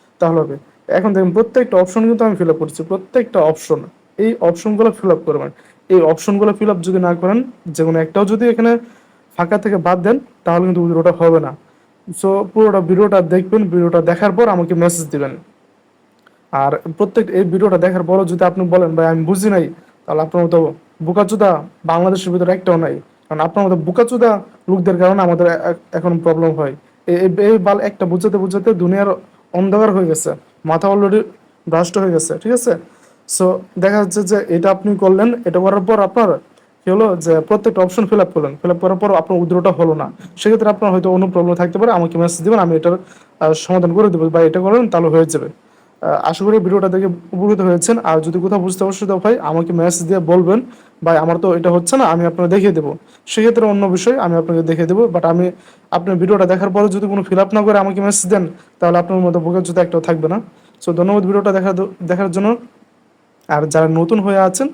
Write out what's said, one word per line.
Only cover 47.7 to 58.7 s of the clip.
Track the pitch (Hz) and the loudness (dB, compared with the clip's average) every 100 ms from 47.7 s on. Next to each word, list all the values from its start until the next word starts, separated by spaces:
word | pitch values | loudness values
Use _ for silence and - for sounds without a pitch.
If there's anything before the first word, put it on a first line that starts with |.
| 175 - 233 | 0 0 -2
আর | 160 160 | 0 0
যদি | 160 175 | 0 -4
কোথাও | 185 202 | -2 -2
বুঝতে | 180 180 | -4 -4
অসুবিধা | 196 190 202 185 | -4 -4 -4 -2
হয়, | 208 247 | 0 0
আমাকে | 151 165 170 | -2 -4 -2
মেসেজ | 170 175 175 170 | 0 0 -2 -2
দিয়ে | 190 | -2
বলবেন, | 165 185 175 226 240 - _ _ | 2 2 4 0 -2 -14 _ _
"ভাই, | 165 160 | 0 2
আমার | 160 170 | 2 0
তো | 190 | 0
এটা | 170 175 | 0 2
হচ্ছে | 175 175 269 | 0 0 2
না, | 185 | 2
আমি | 170 170 | 2 0
আপনাকে | 175 175 196 | 0 0 2
দেখিয়ে | 202 | 2
দেবো।" | 160 143 - - _ - | 0 -4 -8 -16 _ -8
সেক্ষেত্রে | 220 226 233 214 | 0 2 2 0
অন্য | 202 196 | 0 0
বিষয়, | 180 233 269 | 0 0 0
আমি | 175 170 | 0 0
আপনাকে | 165 165 | 0 -2
দেখিয়ে | 165 165 165 | 0 -2 0
দেবো। | 196 233 | 2 2
But | 175 165 | 0 0
আমি | 170 180 180 - _ _ | 0 0 -4 -18 _ _
আপনার | 175 185 180 | -4 -2 -2
ভিডিওটা | 185 202 180 | 2 2 2
দেখার | 185 196 | 0 0
পরে | 202 208 | 0 0
যদি | 196 202 | -2 -4
কোনো | 196 | -4
ফিল | 175 190 | -2 0
আপ | 190 | 0
না | 214 | 0
করে | 208 202 | 2 2
আমাকে | 196 190 | 0 -2
মেসেজ | 202 202 180 | -2 -2 0
দেন, | 202 165 - _ | -2 -2 -8 _